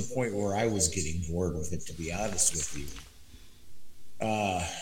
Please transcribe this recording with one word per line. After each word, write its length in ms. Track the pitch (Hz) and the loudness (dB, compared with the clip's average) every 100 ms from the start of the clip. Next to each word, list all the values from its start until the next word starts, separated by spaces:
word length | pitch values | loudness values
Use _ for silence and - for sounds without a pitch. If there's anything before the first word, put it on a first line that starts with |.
| 101 | 0
point 200 | 131 120 101 | 0 2 2
where 200 | 101 101 | 2 4
I 120 | 117 | 4
was 200 | 104 82 | 4 4
getting 340 | 95 78 82 80 | 2 2 0 0
bored 260 | 85 90 85 | 2 2 2
with 180 | 78 | 0
it, 120 | 82 - | -2 -2
to 60 | |
be 200 | 71 80 | -4 -4
honest 400 | 87 107 95 - | 0 0 2 2
with 240 | 85 71 76 | 2 0 -2
you. 1500 | 71 - - - - - - - - - - - - - 110 | -4 -8 -12 -16 -16 -14 -16 -12 -6 -4 -4 -4 -4 -2 0
Uh, 380 | 107 101 90 85 - | 2 2 2 -2 -4